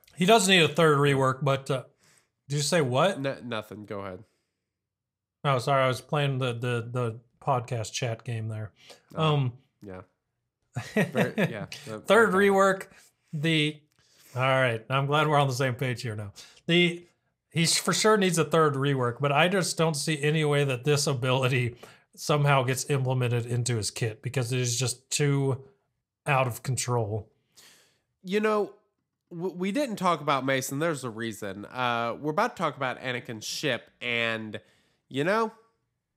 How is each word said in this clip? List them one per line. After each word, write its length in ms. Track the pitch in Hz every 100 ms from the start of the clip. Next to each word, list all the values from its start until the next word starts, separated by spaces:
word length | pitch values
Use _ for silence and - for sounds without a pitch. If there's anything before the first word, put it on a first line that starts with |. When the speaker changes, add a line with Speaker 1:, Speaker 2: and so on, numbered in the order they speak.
| _
Speaker 1:
He 100 | -
does 220 | 185 226 190
need 140 | 185
a 60 | 147
third 300 | 147 160 143
rework, 420 | 143 135 131 131
but, 260 | 139 135 135
uh, 140 | 131 - _ _ _ _ _ -
did 80 | 147
you 40 |
say 200 | 143 175
what? 420 | 131 127 185 139
Speaker 2:
N-, 200 | 135 87 117
nothing. 380 | 110 - 107
Go 140 | 104 101
ahead. 220 | 98 92 - _ _ _ _ _ _ _ _ _ _ _
Speaker 1:
Oh, 160 | 143 127
sorry. 240 | 131 135
I 40 | 131
was 140 | 120
playing 360 | - 147 139 131
the, 140 | 127
the, 340 | 117 123 120 117
the 280 | 123 117 117 - _
podcast 520 | 147 123 117 120 107
chat 300 | - 123 113
game 240 | - 113 113
there. 240 | 107 107 _ - - _
Speaker 2:
Oh, 180 | - 156
Speaker 1:
Um, 200 | 147 123 - _ _
Speaker 2:
yeah. 160 | 98 92 - _ _ _ _ _ _ 123 -
Speaker 1:
<laughs> 0 |
Speaker 2:
Very, 380 | 208 180 127 123 214
yeah. 280 | 185 110 95 - 113
That, 200 | 107 -
Speaker 1:
Third 220 | 214 208
Speaker 2:
okay. 80 | 185
Speaker 1:
rework. 500 | 202 196 196 190 - - - _ _
The, 460 | 156 165 160 151 151 _ _ _ _ -
all 60 | 127
right. 420 | 131 131 127 113 -
I'm 160 | 135
glad 220 | 139 147 151
we're 100 | 147
on 80 | 139
the 60 |
same 220 | 123 131
page 260 | 120 131 120
here 140 | 120
now. 160 | 107 101 - - - -
The, 380 | 175 175 175 - _ _ _ _
he 140 | 160
s-, 140 | 165 -
for 160 | -
sure 240 | 175 214 214
needs 200 | 190 160
a 80 |
third 300 | 151 165 151
rework, 420 | 135 143 135 120 120
but 120 | 143
I 160 | 139 180
just 300 | 196 175 -
don't 180 | 165
see 260 | 143 160 151
any 200 | 147 156
way 180 | 151 143
that 220 | 143 120
this 220 | 147 143 147
ability 680 | 123 127 131 127 127 120 - - - _
somehow 480 | - - 151 143 135
gets 260 | 127 131 -
implemented 560 | 139 127 127 120 120
into 300 | 117 123 117 113
his 140 | 98
kit 300 | - 113 107
because 300 | 120 135 117
it 80 | 127
is 180 | 123 117
just 320 | 123 - -
too 540 | - 143 139 135 131 - _ _ _ _ _
out 220 | - 131 127
of 140 | -
control. 680 | - 120 - 120 104 107 - _ _ _ - - _ _ _ _
Speaker 2:
You 160 | 185 208
know, 320 | 214 214 190 - _ _ _ _ -
w-, 220 | 170 185
we 160 | 170 196
didn't 240 | 240 269
talk 260 | 190 180 165
about 240 | 151 135
Mace, 260 | 135 131 -
and 100 | 139
there's 220 | 170 139
a 60 | 123
reason. 560 | 107 117 101 101 104
Uh, 500 | 101 127 123 117 117 90
we're 120 | 151
about 240 | 156 233
to 60 | -
talk 140 | 160 135
about 220 | 131 -
Anakin's 440 | 131 123 123 110
ship, 440 | - - 147 113 - -
and, 580 | 120 117 117 113 110 104 _ _ _ _ -
you 140 | 131
know, 280 | 165 220 220 - _ _ _ _ _